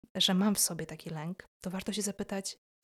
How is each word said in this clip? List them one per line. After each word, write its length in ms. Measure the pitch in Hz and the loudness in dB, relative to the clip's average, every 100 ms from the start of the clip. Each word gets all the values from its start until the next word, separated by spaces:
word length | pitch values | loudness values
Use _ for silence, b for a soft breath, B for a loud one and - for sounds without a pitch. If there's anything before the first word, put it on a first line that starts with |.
| - 190 | -10 2
że 160 | - | 4
mam 220 | 185 208 196 | 6 6 4
w 40 | |
sobie 260 | - 165 160 | 2 0 -8
taki 240 | 156 160 | -8 -8
lęk, 360 | 156 160 190 - _ | -6 -6 -8 -14 _
to 60 | 185 | -8
warto 240 | 190 214 | -6 -4
się 80 | 202 | -2
zapytać, 560 | 202 - 202 196 - - _ _ | -4 -4 -6 -4 -6 -12 _ _